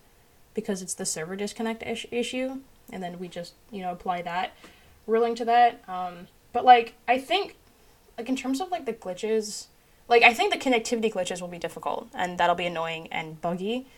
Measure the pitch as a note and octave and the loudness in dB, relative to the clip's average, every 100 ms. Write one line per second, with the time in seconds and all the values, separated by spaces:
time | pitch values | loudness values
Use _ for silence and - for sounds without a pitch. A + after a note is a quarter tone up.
0 | _ _ _ _ - - G#3+ F#3+ F#3 - | _ _ _ _ -10 -8 -4 -6 -6 -8
1 | F#3 - D#3+ F#3+ G#3 - A3+ A3+ - A3+ | -6 -6 -6 -6 -6 -4 -6 -4 -6 -8
2 | - A#3+ A#3 B3+ C4 C4+ - - - F#3+ | -4 -4 -2 -2 -4 -6 -14 -20 -14 -10
3 | F3+ F3 F3+ F3 F3 - - G#3 F#3 F3 | -8 -8 -10 -10 -12 -16 -16 -8 -8 -6
4 | F#3+ F3 F3 F3 F#3+ - - - - - | -4 -4 -4 -4 -4 -8 -20 -20 -20 -16
5 | - A3+ A#3 A#3 A#3 A#3+ A#3+ - - F#3 | -2 2 2 0 2 6 6 4 -6 -6
6 | F3+ F3 F#3 _ _ A#3+ B3+ B3 A#3 - | -6 -8 -18 _ _ 2 10 10 8 -6
7 | - B3+ C4 F4 G4+ - _ _ _ _ | 0 0 2 0 0 -8 _ _ _ _
8 | _ - A#3 C4 C4 C4+ F#4 F4 - A3 | _ -12 -4 -4 -2 -2 -2 -4 -4 -8
9 | F#3+ F3+ G#3+ A3 G#3 - - _ _ _ | -8 -6 0 0 -2 -8 -14 _ _ _
10 | - A#3+ A#3 A3+ G4+ E4+ C4+ A#3+ A3+ A#3+ | 4 8 8 6 2 0 2 0 0 -2
11 | A3 G3 F3+ F3+ F3+ F3 E3 E3 - - | -2 -2 -4 -6 -8 -8 -10 -6 -6 -6
12 | - - F3+ F3+ F3 F3 F3 E3 E3 E3 | -8 -6 -6 2 2 4 0 -2 -4 -6
13 | E3 - D#3+ D#3+ F3 F3 F#3+ B3 C4 | -6 -8 -8 -6 -4 -2 -2 -4 -6